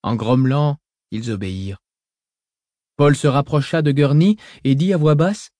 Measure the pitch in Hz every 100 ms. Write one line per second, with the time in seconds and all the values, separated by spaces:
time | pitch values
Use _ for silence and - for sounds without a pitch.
0 | - 113 117 127 131 143 147 143 _ _
1 | _ 107 117 104 98 95 95 95 _ _
2 | _ _ _ _ _ _ _ _ _ -
3 | 143 143 151 135 143 151 139 165 151 139
4 | 143 147 185 214 - - 135 135 180 180
5 | 151 147 175 208 - _